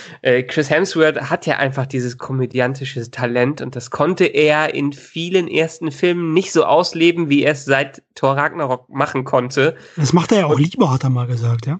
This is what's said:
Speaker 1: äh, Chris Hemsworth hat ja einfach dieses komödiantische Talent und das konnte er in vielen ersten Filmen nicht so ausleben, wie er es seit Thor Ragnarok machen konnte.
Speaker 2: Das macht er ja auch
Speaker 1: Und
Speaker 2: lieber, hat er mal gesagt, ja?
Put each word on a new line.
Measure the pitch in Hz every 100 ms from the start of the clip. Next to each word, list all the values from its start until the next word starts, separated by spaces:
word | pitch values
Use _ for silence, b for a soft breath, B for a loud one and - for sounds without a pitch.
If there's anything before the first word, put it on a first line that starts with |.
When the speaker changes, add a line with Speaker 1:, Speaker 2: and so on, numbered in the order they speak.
| B B
Speaker 1:
äh, | - 127
Chris | 127 - 143
Hemsworth | 156 185 165 156 147
hat | 131 151 -
ja | 143
einfach | 135 135 131
dieses | 131 123 123
komödiantische | - 131 127 127 123 135 135 131 117
Talent | 120 123 120 127 151
und | 131 127
das | -
konnte | - 151 185 185
er | 139 151 151 156 143
in | 143
vielen | 143 - 160 170 185 170
ersten | 147 160 - 165
Filmen | 135 180 175 165 160
nicht | 185
so | 165
ausleben, | 85 147 175 165 170 170 160
wie | 143
er | 139
es | 143 135
seit | 135 143 - _
Thor | - 135 139
Ragnarok | 151 170 143 127 _
machen | 135 143 135
konnte. | 131 131 123 135 139 165 B B
Speaker 2:
Das | 139
macht | 175 165
er | 214
ja | 160
auch |
Speaker 1:
Und | 143
Speaker 2:
lieber, | 156 277 180
hat | 131 135
er |
mal | 123 120
gesagt, | 120 117 117 123
ja? | 170